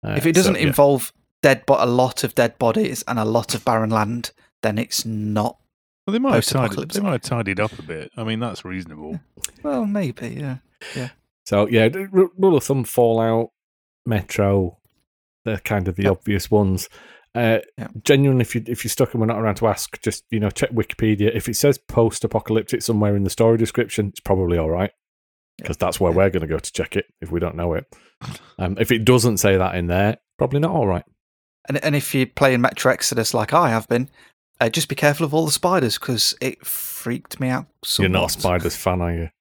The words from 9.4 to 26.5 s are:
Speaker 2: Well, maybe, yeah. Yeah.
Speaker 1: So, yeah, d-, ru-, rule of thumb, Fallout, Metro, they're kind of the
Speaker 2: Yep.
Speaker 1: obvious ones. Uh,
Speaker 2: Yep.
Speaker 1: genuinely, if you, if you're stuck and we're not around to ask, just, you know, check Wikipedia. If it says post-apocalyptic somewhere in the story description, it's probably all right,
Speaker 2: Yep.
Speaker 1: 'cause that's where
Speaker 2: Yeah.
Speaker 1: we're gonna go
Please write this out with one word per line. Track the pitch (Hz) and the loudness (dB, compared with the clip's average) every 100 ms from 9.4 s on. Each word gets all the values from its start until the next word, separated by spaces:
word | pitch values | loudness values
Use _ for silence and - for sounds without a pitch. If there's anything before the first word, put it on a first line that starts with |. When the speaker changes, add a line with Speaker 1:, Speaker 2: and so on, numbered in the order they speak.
| - _ | -16 _
Speaker 2:
Well, | 294 269 214 | -6 -4 -2
maybe, | 202 165 117 120 | -2 -4 -6 -10
yeah. | 123 143 131 _ _ - - | -8 -8 -10 _ _ -14 -10
Yeah. | 127 - _ _ - | -10 -12 _ _ -2
Speaker 1:
So, | 101 104 | 0 4
yeah, | 117 110 | 4 4
d-, | 180 196 | 2 0
ru-, | 190 185 185 | 2 2 4
rule | 190 151 | 4 4
of | |
thumb, | - 139 | 2 -2
Fallout, | 120 - 117 113 113 113 117 _ _ _ _ _ - | 0 2 4 4 2 2 0 _ _ _ _ _ -2
Metro, | 110 - - 101 98 90 - _ _ _ _ _ _ - | -2 -2 0 2 2 0 -6 _ _ _ _ _ _ -6
they're | 104 | -6
kind | - 104 92 | -2 -2 -2
of | 90 | 0
the | |
Speaker 2:
Yep. | 98 | 0
Speaker 1:
obvious | 92 - 101 - | 0 0 -2 2
ones. | 107 98 90 - - - - _ | 4 4 0 -6 -16 -20 -20 _
Uh, | 120 117 113 - - | -2 2 2 -2 -14
Speaker 2:
Yep. | 113 - | -14 -10
Speaker 1:
genuinely, | - 139 139 131 | 2 4 4 2
if | 117 120 | 0 -2
you, | 110 | -6
if | 117 | -6
you're | 113 | -6
stuck | - 131 | 0 0
and | 120 | 2
we're | 110 | 0
not | 110 | 0
around | 110 98 | -2 2
to | 113 | 0
ask, | 98 - - | 0 -6 -6
just, | - - _ | -6 -6 _
you | 110 | -2
know, | 104 | -2
check | - - | 0 -2
Wikipedia. | 117 - - 110 104 104 | -2 -4 -2 0 2 0
If | 107 110 | 0 -4
it | 110 | 0
says | - - | 2 2
post-apocalyptic | _ - 117 - 110 110 - 110 - 123 | _ 2 2 0 -2 -4 0 -2 -2 -6
somewhere | - 110 104 101 | 0 0 2 2
in | |
the | 98 | -2
story | - 113 113 | 2 4 4
description, | 110 - 120 - 101 | 2 0 -2 -2 -4
it's | - | -6
probably | - 95 90 85 | 0 0 2 0
all | 80 | 0
right, | 85 101 _ _ _ _ _ _ - | 0 -2 _ _ _ _ _ _ -14
Speaker 2:
Yep. | - | -8
Speaker 1:
'cause | - | -2
that's | 90 - | -2 2
where | 90 | 2
Speaker 2:
Yeah. | 85 | 4
Speaker 1:
we're | 98 | 2
gonna | 90 | 2
go | 80 | -4